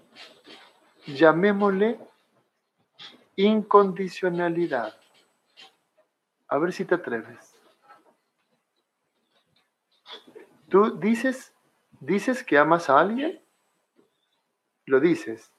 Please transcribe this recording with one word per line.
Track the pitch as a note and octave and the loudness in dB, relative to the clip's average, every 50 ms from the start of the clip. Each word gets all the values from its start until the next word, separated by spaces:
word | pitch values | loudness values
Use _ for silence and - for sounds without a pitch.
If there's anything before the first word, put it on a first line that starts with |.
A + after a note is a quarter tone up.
| _ _ _ - - - - _ _ - - - - - _ _ _ _ _ _ - | _ _ _ -20 -20 -20 -20 _ _ -20 -20 -20 -20 -20 _ _ _ _ _ _ -18
llamémosle | - C#3+ C3+ D#3+ D#3 D3+ E3 F#3 G#3 G3+ G3+ G#3 G3+ G3 F#3+ G3+ A3 A#3+ - - - _ _ _ _ _ _ _ _ _ _ _ _ _ _ _ _ _ _ - - - - _ _ - | -12 -2 4 4 4 4 4 2 0 0 0 0 0 0 0 0 -2 -2 -6 -12 -20 _ _ _ _ _ _ _ _ _ _ _ _ _ _ _ _ _ _ -20 -20 -20 -20 _ _ -4
incondicionalidad. | - G3 G#3 A3 G#3+ G3+ - - G3+ G3+ G3 F3+ F3 G3 F#3 - - - F#3 F3 F3 F3 E3+ E3+ E3 F3 E3 D3 B2 A2+ A2 - _ _ _ _ _ _ _ _ _ _ _ _ - - - _ _ _ _ _ _ _ _ _ _ _ _ _ _ _ - | 0 2 2 2 2 0 4 4 4 4 4 0 -4 -8 -8 -8 -6 -6 -4 -2 -2 -2 -2 -2 -2 -2 -2 -2 -4 -6 -6 -10 _ _ _ _ _ _ _ _ _ _ _ _ -20 -20 -20 _ _ _ _ _ _ _ _ _ _ _ _ _ _ _ -6
A | B2+ C#3+ | -4 -2
ver | D#3+ F3+ F3+ | -2 -4 -4
si | - F#3+ | -6 -4
te | - F#3 | -2 -2
atreves. | E3 - - A#2+ A2+ G#2+ - A#2+ - - _ _ _ _ _ _ _ _ _ - _ _ _ _ _ _ _ _ _ _ _ _ _ _ _ _ _ _ _ _ _ _ _ _ _ _ _ _ _ _ _ _ _ _ _ _ _ _ _ _ _ _ - - - _ - - - - _ _ _ _ - | -2 -2 -6 -8 -8 -8 -12 -18 -20 -20 _ _ _ _ _ _ _ _ _ -20 _ _ _ _ _ _ _ _ _ _ _ _ _ _ _ _ _ _ _ _ _ _ _ _ _ _ _ _ _ _ _ _ _ _ _ _ _ _ _ _ _ _ -20 -20 -20 _ -20 -20 -20 -20 _ _ _ _ 2
¿Tú | - F#3+ G#3+ A3 - D#3+ | 4 4 4 4 0 -2
dices, | D#3 G#3 A#3 A3+ - C4 B3+ C4 - - _ _ _ _ _ _ _ _ _ - | -2 -2 -2 0 0 -4 -4 -6 -10 -20 _ _ _ _ _ _ _ _ _ -14
dices | C#3+ C3 F#3 G3+ G3+ - B3+ B3+ - | -4 -2 -2 -2 0 -2 -4 -4 -2
que | - D3+ C#3+ | 0 4 4
amas | D3 D#3 E3 E3+ E3+ - | 4 4 2 0 2 2
a | C3+ C#3 | 4 4
alguien? | E3 G3 A3+ B3 C#4 E4 F#4+ - _ _ _ _ _ _ _ _ _ _ _ _ _ _ _ _ _ _ _ _ _ _ _ _ _ _ _ _ - | 4 2 0 -4 -6 -6 -8 -10 _ _ _ _ _ _ _ _ _ _ _ _ _ _ _ _ _ _ _ _ _ _ _ _ _ _ _ _ -6
Lo | - C3+ C3 | 0 0 2
dices. | C#3 F3 D#3+ D#3+ - A2+ A2+ A2 - _ _ | 4 2 0 0 -4 -12 -12 -14 -14 _ _